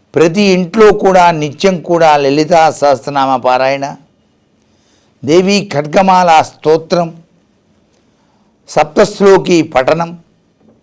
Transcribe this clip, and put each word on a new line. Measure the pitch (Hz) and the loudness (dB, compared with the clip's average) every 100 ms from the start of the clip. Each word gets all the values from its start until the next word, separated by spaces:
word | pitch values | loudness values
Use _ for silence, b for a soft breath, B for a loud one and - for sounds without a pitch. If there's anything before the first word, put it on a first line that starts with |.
| _ | _
ప్రతి | 143 165 190 | 0 0 2
ఇంట్లో | 202 180 170 226 214 | 0 0 -2 2 4
కూడా | 208 190 185 175 | 4 2 2 2
నిత్యం | 160 147 - 196 175 | 0 -6 -2 -2 -2
కూడా | 156 170 160 147 | -4 0 2 2
లలితా | 139 147 156 170 156 | 0 0 0 2 2
సహస్రనామ | - 143 131 147 143 135 127 | 0 0 0 -4 -4 -2 -2
పారాయణ, | 127 127 135 139 139 151 _ _ _ _ _ _ _ _ _ _ _ _ | 0 0 -2 -4 -8 -14 _ _ _ _ _ _ _ _ _ _ _ _
దేవీ | 143 175 185 202 107 | 0 0 2 -2 -4
ఖడ్గమాల | 139 151 196 190 185 180 156 | -8 -2 0 2 2 2 2
స్తోత్రం, | - - 151 156 - 175 165 - _ _ _ _ _ _ _ _ _ _ _ _ _ _ - | 0 -4 -2 -2 -2 -4 -4 -10 _ _ _ _ _ _ _ _ _ _ _ _ _ _ -6
సప్తశ్లోకి | 160 151 226 208 - 196 185 151 170 | -4 -2 0 -2 2 2 2 2 -2
పఠనం, | 147 131 131 165 170 175 _ _ _ _ _ _ | 0 -2 -2 -2 -6 -12 _ _ _ _ _ _